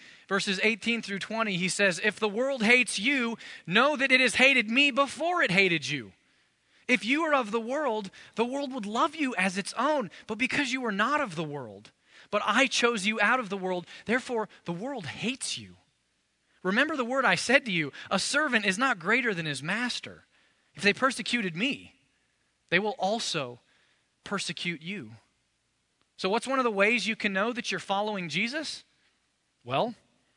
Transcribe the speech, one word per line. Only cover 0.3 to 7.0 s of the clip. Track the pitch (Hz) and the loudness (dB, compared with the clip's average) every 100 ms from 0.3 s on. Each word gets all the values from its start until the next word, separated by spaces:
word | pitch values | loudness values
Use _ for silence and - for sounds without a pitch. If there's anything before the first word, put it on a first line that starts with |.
| 190 202 190 | -2 0 0
eighteen | 214 220 226 233 | 2 0 -2 -2
through | 190 196 | -4 -6
twenty, | - 220 220 180 | -6 -2 -2 0
he | 180 | -2
says, | - 202 170 | 2 2 2
"If | 208 - | 0 0
the | 214 | -2
world | 202 269 269 | 0 0 2
hates | 214 247 233 - | 4 4 4 0
you, | 220 285 233 220 - - - | 0 0 0 -4 -10 -14 0
know | 196 277 277 | 4 4 2
that | 269 | 4
it | 254 | 4
has | 254 | 4
hated | - 262 262 214 | 6 6 6 4
me | 240 285 | 4 4
before | 247 277 233 330 349 | 4 0 0 0 2
it | 262 | 2
hated | 180 190 165 131 | 4 4 2 -2
you. | 143 101 - _ _ _ _ _ _ - | -6 -8 -18 _ _ _ _ _ _ 0
If | 247 | 0